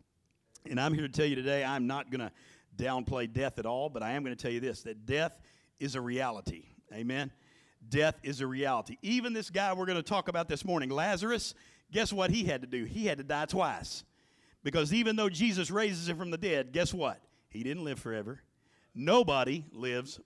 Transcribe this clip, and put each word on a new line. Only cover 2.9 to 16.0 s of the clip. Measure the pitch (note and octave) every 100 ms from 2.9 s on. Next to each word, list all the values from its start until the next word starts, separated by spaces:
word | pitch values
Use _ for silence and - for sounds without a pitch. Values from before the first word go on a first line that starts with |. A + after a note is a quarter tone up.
| C3+ A#2+ C3 A#2
death | A#2+ C3+ -
at | A2
all, | B2 D3+
but | B2
I | A2
am | C3+
gonna | C3+
tell | A#2+ B2+
you | A#2+
this, | B2+ A2+
that | A2+ A2 A2
death | C#3 D#3+ - - _ _ _
is | C#3
a | C3
reality. | B2 B2 C3 G#2+ F#2 E2 - - _
Amen? | G#2 A#2 C3 C3+ - _ - _ _ A2+
Death | C#3+ D#3 -
is | C3+ C3+
a | C3
reality. | C3 C#3 B2 A2 B2
Even | G3 B3 A#3+
this | A3+ -
guy | F#3 G3
we're | F#3 F#3
gonna | F3+
talk | D#3+ G3+ F3+
about | E3+ E3+
this | D3
morning, | F#3+ F3 C3
Lazarus, | C#3 F3+ F#3+ G#3+ A#3 - - - - _
guess | F#3+ A3
what | G3 F#3
he | A3
had | F3 C3+
to | B2
do? | B2+
He | A2+ A#2+ G#3+
had | C#3+
to |
die | C#3 D3 D3+
twice. | F#3 E3 F#2 - - - _ _ _ _ _
Because | C#3+ D#3+ D3+
even | G#3+ A3+
though | A3 G#3
Jesus | E3 A#3 F#3 E3
raises | G3 A3 F3